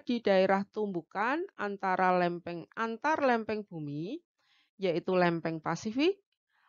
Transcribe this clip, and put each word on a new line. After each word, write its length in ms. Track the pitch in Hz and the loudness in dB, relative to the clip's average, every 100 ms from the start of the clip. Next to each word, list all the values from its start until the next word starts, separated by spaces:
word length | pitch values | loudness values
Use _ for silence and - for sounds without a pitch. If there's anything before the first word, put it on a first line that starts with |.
| - | 0
di 160 | 240 | -2
daerah 400 | 208 190 190 196 202 | 2 4 4 2 -2
tumbukan 720 | 214 208 175 - 190 226 302 392 - | -6 -4 -4 -6 -4 -2 -2 -4 -6
antara 560 | 202 196 190 185 185 | -8 -4 0 2 4
lempeng, 560 | 180 175 175 175 170 - - | 4 2 0 -8 -10 -10 -6
antar 480 | 226 226 294 311 269 | -6 -2 0 2 2
lempeng 400 | 226 220 214 208 | 2 -2 -6 -8
bumi, 560 | 165 147 147 175 330 _ _ _ _ _ - | -8 -8 -6 -6 -10 _ _ _ _ _ -4
yaitu 400 | 190 165 185 185 | -2 0 0 2
lempeng 400 | 175 165 160 160 | 4 2 -2 -4
Pasifik, 640 | 156 170 220 247 330 403 _ _ _ _ | -4 -4 -4 0 2 0 _ _ _ _